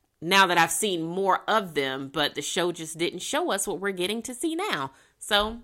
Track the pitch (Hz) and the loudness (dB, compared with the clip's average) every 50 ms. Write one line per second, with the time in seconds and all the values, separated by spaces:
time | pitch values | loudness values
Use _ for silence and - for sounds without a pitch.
0 | _ _ _ _ 156 170 190 196 190 180 175 170 165 170 - - 226 208 185 165 | _ _ _ _ -2 4 6 6 6 8 6 4 4 4 2 0 0 0 0 -2
1 | 160 165 170 190 196 190 180 - - - 202 226 202 175 151 143 139 135 131 139 | -4 -4 -2 0 2 2 2 2 2 2 0 0 0 0 -2 -2 -2 -2 -4 -6
2 | 139 135 - 160 147 143 - 147 143 - - 190 170 175 165 160 160 160 - 156 | -8 -6 -2 -2 -2 0 -2 -4 -6 -2 -2 0 0 0 -2 -4 -10 -12 -4 -4
3 | 170 - - 185 - - - 294 359 311 202 190 - 208 170 160 190 202 196 180 | -4 -4 -4 -6 -6 -4 -2 -2 0 0 0 -2 -2 -4 -4 -2 -2 -4 -2 -2
4 | 175 185 214 233 - - 247 - - 320 320 330 392 427 - 151 135 135 - - | -2 -2 -2 -4 -6 -10 -8 -4 -4 -4 -2 -2 -2 -2 -2 -2 -4 -6 -8 -14
5 | _ _ _ _ - - 214 202 208 214 226 240 | _ _ _ _ -4 2 2 2 2 2 -4 -8